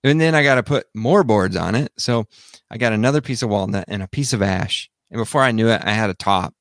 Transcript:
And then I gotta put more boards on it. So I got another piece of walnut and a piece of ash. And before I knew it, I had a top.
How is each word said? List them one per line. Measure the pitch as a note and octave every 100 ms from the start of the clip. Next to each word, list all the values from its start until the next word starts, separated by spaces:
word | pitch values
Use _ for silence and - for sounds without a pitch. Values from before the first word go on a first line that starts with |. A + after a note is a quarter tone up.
| C3+
And | D#3
then | D#3+ D#3+
I |
gotta | C#3+ B2+
put | A2 C3 - G#2+
more | A2+ G3+ C#3+
boards | G#2+ F#2+ F2+
on | E2+ A2+
it. | D3 -
So | - A#2+ A2 _ - - _
I | -
got | A#2+
another | G#2+ A#2+ D3
piece | C#3+ B2
of | A#2
walnut | G2+ F#2+ G2 -
and | G2+
a | F#2+
piece | - C#3
of | A2+
ash. | G2 F#2 G2 - - _ _
And | A#2
before | A2 D3
I | C3
knew | A2+ A2+
it, | A2+
I | -
had | G#2+ G#2+
a |
top. | F2+ - F#2+ F2 _